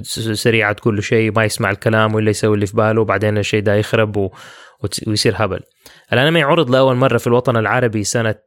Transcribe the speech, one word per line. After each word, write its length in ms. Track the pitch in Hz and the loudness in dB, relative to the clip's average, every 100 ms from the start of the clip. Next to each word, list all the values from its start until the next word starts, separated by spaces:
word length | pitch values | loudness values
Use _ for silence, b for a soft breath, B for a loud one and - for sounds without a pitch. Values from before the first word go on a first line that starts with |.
س-، 280 | - - 113 | -10 -8 -6
سريعة 420 | 107 123 113 104 | -2 0 2 0
تقول 220 | 104 120 | 0 -2
له 60 | 104 | -2
شيء 320 | 101 117 110 | 0 0 2
ما 120 | 110 | 0
يسمع 260 | 107 - 104 | -2 0 -2
الكلام 440 | 101 - 110 110 | -2 0 2 2
ولا 160 | 110 107 | 2 0
يسوي 240 | 101 110 | 0 0
اللي 120 | 104 101 | 0 0
في 100 | 110 | 0
باله، 240 | 107 110 | 0 0
وبعدين 380 | 104 101 107 104 | 0 0 0 -2
الشيء 240 | 101 107 | -2 -2
ده 120 | 104 | 0
يخرب 420 | 104 104 113 107 104 | 0 0 0 0 -2
و-، 140 | 95 B B B B B | -4 B B B B B
وت-، 260 | 98 - - | -10 -8 -4
ويصير 260 | 104 120 104 | -2 0 0
هبل. 240 | 104 92 - _ B B B | -2 -4 -12 _ B B B
الأنمي 300 | 117 143 165 | 0 2 2
عرض 280 | 143 170 135 | 2 2 2
لأول 260 | 131 135 123 | 4 4 4
مرة 220 | 135 117 | 2 2
في 80 | - | 2
الوطن 300 | 120 123 117 | 2 2 0
العربي 480 | 107 120 123 107 | 0 0 0 -2
سنة، 300 | 98 123 113 104 | -4 -2 -2 -4